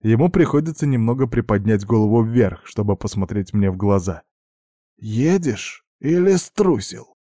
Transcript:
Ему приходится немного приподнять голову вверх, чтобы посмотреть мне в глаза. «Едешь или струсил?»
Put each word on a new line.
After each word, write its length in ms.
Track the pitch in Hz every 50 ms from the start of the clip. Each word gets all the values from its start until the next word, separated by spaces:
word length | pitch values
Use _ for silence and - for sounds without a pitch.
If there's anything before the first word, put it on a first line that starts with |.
Ему 260 | - 110 113 113 156 180
приходится 580 | - 185 165 - - 147 156 165 151 - 151
немного 400 | 143 131 120 113 113 123 135 135
приподнять 580 | 120 117 120 107 - 107 101 95 107 107 101 101
голову 380 | 98 117 110 107 104 110 117
вверх, 420 | 113 110 117 123 110 92 85 - _
чтобы 300 | - - - 104 104 98
посмотреть 560 | - - 104 - 101 95 - - 104 95 -
мне 180 | - 104 101 98
в 60 | 92
глаза. 460 | 92 104 101 101 98 85 98 85 - _ _ _ _ _ _ _ _ _ _ _ _ _ _ _
«Едешь 880 | _ 113 107 107 113 131 160 185 196 170 143 110 92 - - - - _ _ _ _
или 360 | - 147 165 180 180 196 190
струсил?» 800 | 180 - - _ - 208 185 156 104 95 - - 87 - _ _ _